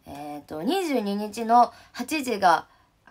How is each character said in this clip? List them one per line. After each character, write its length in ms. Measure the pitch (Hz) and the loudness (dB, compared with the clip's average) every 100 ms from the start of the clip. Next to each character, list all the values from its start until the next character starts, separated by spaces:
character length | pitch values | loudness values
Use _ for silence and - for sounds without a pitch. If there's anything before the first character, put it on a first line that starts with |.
| - | -16
え 300 | 143 147 147 | -14 -12 -14
ー 40 | |
と、 220 | - 156 | -12 -6
二 240 | 185 381 339 | -2 -2 0
十 120 | 262 | -2
二 160 | 202 202 | -2 -4
日 300 | 208 214 226 | -6 -6 2
の 260 | 240 233 - - | 4 4 0 -18
八 320 | - 254 311 | -10 -6 -4
時 160 | 254 208 | -4 2
が、 280 | 190 160 - _ _ _ _ | 4 4 0 _ _ _ _